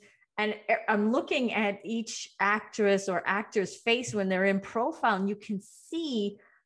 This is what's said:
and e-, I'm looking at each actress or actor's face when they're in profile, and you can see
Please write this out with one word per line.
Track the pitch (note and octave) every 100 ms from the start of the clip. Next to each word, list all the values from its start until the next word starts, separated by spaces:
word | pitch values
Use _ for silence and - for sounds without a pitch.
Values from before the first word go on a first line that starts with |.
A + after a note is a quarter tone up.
| - _ _ -
and | G#3+ - -
e-, | - -
I'm | G#3+ G#3+
looking | B3+ E4+ D#4+ A#3+
at | - G#3 G3+ -
each | A3+ A3+ - - -
actress | G3 G#3+ G#3 - G#3 G3 G3
or | F3+ -
actor's | G3 A3 A3 F#3 -
face | - A#3+ B3
when | G#3+ F#3+
they're | F#3 G3
in | G3
profile, | G3 A3 B3+ - A#3+ G3
and | G3
you | G#3
can | - G3
see | - - - E4 D#4+ A#3+ G3+ G3+ _ _